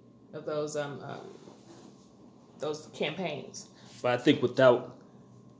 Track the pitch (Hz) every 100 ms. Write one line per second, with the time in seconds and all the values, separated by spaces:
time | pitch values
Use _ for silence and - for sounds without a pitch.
0 | - - - 156 151 151 151 147 143 135
1 | - - - - - - - - - -
2 | - - - - - - 151 151 - -
3 | 156 165 175 143 - - - - - -
4 | 123 123 - 131 120 - 131 120 - -
5 | - - - - - -